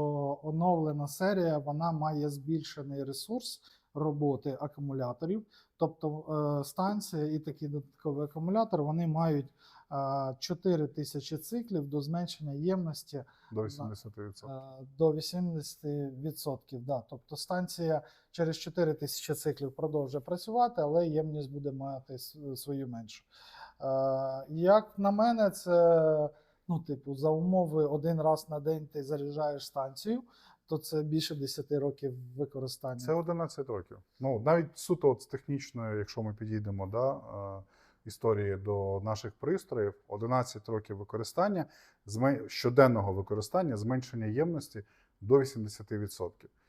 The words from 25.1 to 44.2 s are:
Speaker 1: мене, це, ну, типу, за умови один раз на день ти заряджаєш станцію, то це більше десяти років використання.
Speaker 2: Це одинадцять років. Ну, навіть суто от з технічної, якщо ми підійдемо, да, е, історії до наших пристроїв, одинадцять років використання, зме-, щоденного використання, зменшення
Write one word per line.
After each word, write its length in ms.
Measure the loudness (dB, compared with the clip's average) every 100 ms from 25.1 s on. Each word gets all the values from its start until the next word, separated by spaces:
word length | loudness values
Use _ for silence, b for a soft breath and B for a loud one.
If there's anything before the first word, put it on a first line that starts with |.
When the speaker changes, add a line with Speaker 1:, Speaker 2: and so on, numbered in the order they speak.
Speaker 1:
мене, 400 | 4 4 6 4
це, 800 | 2 4 8 10 8 8 4 2 b b b -4
ну, 100 | -4
типу, 380 | -2 -6 -6 0
за 140 | 2
умови 540 | 4 4 4 4 2 2
один 340 | 2 2 2
раз 280 | 4 2 0
на 120 | -4
день 280 | 0 -2 -2
ти 100 | -8
заряджаєш 640 | -4 -4 -2 -2 -2 -2 -6
станцію, 560 | -4 -6 -6 -4 -4 -4 b b b -6
то 100 | -4
це 240 | -2 -2
більше 320 | 0 0 0
десяти 440 | -4 -6 -6 -2 0
років 360 | 0 -2 -6 -6 -12 -6
використання. 640 | -6 -4 -8 -6 -8 -6
Speaker 2:
Це 120 | 0
одинадцять 560 | 0 0 -2 -4 -4 -4
років. 300 | -4 -6 -14 -20 -6
Ну, 200 | -2 0
навіть 380 | 4 4 2 -4
суто 320 | -2 4 6
от 120 | 4
з 40 | -2
технічної, 720 | -10 -4 -4 -4 -6 -4 -2
якщо 240 | -4 -4
ми 120 | -4
підійдемо, 520 | -4 -4 -2 -2 -4 -2
да, 260 | 0 0
е, 500 | 0 -8 -10 -8 -10 -14 b b b -16
історії 480 | -2 2 4 2 0
до 440 | 0 0 0 -2
наших 280 | -2 -4 -6
пристроїв, 640 | -4 0 0 0 0 0 0 -10
одинадцять 600 | -4 2 2 2 -6 -4
років 280 | -4 -4 -10
використання, 680 | -6 -6 -4 0 2 2 -4 b b b -8
зме-, 420 | 0 2 2 -2
щоденного 640 | -2 2 8 8 8 2
використання, 640 | 0 -2 -2 0 0 0 0
зменшення 500 | 0 -2 -2 -4